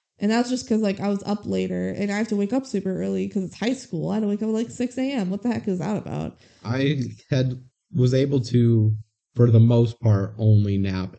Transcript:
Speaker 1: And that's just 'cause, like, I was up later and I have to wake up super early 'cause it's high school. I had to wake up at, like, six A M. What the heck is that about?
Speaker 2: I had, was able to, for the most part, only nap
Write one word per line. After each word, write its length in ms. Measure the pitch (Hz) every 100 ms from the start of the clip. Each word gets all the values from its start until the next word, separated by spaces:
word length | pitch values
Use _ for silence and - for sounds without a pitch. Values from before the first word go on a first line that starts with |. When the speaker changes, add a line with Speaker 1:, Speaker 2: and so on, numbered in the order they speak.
| _ _
Speaker 1:
And 120 | 151
that's 180 | 226 247
just 180 | 254 -
'cause, 140 | 220
like, 180 | 214 196
I 80 | 196
was 120 | 202 196
up 200 | 208 196
later 440 | 190 185 185 185
and 220 | - 202
I 60 | 202
have 100 | 226
to 60 | 202
wake 160 | 202
up 140 | 262 262
super 360 | 202 190 185
early 280 | 190 190 196
'cause 140 | 202
it's 120 | 185 -
high 180 | 214
school. 360 | 262 - 170 156
I 60 | 208
had 60 |
to 60 | 208
wake 140 | 202
up 80 | 220
at, 40 |
like, 180 | 220 233
six 260 | - 247 -
A 120 | 262
M. 180 | 277 185
What 120 | 185
the 60 | 240
heck 140 | 226 -
is 120 | 180
that 160 | 175 208
about? 400 | - 143 - - _ _ 101
Speaker 2:
I 380 | 123 139 147 117 107 _
had, 320 | 139 127 127 - _ _
was 200 | - 123
able 280 | 131 139 139
to, 520 | - 123 117 117 107 107 - _ _ -
for 140 | 120
the 80 | 113
most 400 | 113 120 117 -
part, 320 | 113 101 98 -
only 400 | 110 107 104 98
nap 380 | 98 92 92